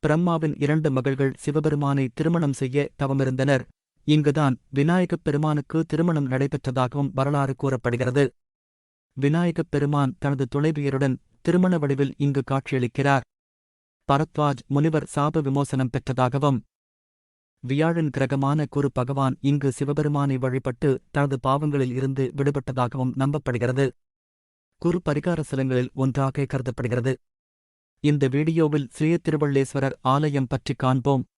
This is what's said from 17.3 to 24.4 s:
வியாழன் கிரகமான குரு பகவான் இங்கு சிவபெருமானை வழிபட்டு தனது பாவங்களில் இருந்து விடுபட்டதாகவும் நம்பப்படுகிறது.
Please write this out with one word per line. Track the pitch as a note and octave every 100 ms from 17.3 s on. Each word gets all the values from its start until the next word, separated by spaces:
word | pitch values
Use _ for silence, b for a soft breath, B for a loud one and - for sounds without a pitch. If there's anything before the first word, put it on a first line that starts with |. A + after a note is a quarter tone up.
| _ _ _
வியாழன் | B2 C#3 D#3+ E3+ D#3+
கிரகமான | C#3 C3+ C3+ C3+ D3+ D3
குரு | - C#3
பகவான் | - B2 C#3 C3+ -
இங்கு | C#3 C#3+ C#3
சிவபெருமானை | B2+ C#3 D3 D3 D3 C#3+ C3
வழிபட்டு | B2+ B2+ C3+ A#2+ D3+ C3 _
தனது | - C#3+ C3
பாவங்களில் | C3 C3+ D3+ C#3+ B2+ B2
இருந்து | C3+ C3+ C3
விடுபட்டதாகவும் | C#3 C#3 C#3+ - C3 B2 C3+ C3 B2
நம்பப்படுகிறது. | C3+ D3 - A#2+ A#2+ B2+ C3+ - _ _ _ _